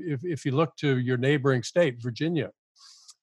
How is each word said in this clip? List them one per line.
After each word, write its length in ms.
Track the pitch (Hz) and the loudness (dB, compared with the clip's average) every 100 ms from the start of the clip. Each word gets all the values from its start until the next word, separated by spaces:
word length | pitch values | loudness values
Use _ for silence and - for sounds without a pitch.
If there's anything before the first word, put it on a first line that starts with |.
| 180 | -4
if, 140 | 139 180 | -6 -4
if 200 | 147 147 | -4 -2
you 60 | |
look 240 | 131 165 - | 0 0 0
to 180 | 147 127 | 0 2
your 180 | 123 127 | 2 2
neighboring 480 | 135 147 139 127 | 2 2 2 2
state, 380 | 110 175 165 120 | 0 2 2 0
Virginia, 500 | 120 110 151 165 98 - _ _ - - - - | -8 -4 -2 -2 -4 -8 _ _ -20 -20 -20 -12